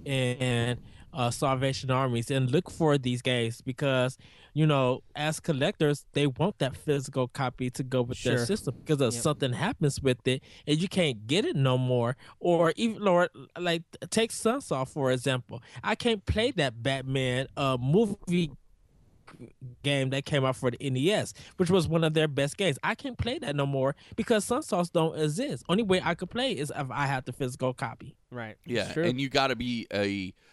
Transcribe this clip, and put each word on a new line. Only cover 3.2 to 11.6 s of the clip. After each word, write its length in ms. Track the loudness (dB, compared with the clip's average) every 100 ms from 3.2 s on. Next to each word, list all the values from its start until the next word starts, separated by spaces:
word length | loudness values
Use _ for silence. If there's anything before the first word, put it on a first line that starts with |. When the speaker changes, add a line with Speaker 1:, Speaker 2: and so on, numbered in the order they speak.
Speaker 1:
games 400 | 0 0 0 -4
because, 560 | -8 -4 0 2 0 -2 -18 -20 -6
you 140 | 2 4
know, 360 | 4 2 0 -4 -4
as 240 | -4 -2
collectors, 640 | -2 0 0 2 0 0 -4
they 160 | 0 0
want 320 | 0 -2 0
that 160 | -4 -4
physical 540 | -2 -2 -2 -4 -4
copy 400 | -2 -4 -4 -6
to 120 | -6
go 200 | -2 -2
with 200 | -2 -2
their 160 | 0 0
Speaker 2:
Sure. 60 | 0
Speaker 1:
system 300 | -2 -4 -6
because 200 | 0 2
if 140 | 2
Speaker 2:
Yep. 100 | 2
Speaker 1:
something 300 | 0 0 -2
happens 480 | 0 -2 0 0 0
with 260 | 0 0 0
it 160 | -2 -4 -10 -2
and 140 | 0
you 80 | 0
can't 360 | 0 0 0 -2
get 200 | 0 0
it 100 |
no 220 | 2